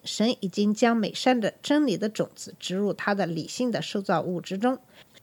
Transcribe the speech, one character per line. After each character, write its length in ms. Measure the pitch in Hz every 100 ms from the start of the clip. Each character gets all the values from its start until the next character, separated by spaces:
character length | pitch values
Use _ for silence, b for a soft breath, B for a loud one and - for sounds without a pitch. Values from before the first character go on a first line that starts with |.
神 340 | - - 220 -
已 80 | 190
经 260 | 202 208
将 220 | 214 233 233
美 180 | 202
善 260 | - 262 247
的 140 | 202 -
真 240 | - 294 285
理 100 | 175
的 120 | 214
种 200 | - 156
子 180 | - - -
植 160 | -
入 180 | 180 202
他 220 | - -
的 120 | 202 170
理 200 | 165 156
性 240 | - 247
的 100 | 185
受 220 | - 208
造 180 | 196 170
物 200 | 151 175
之 180 | - 190
中。 220 | 247 262 - b b b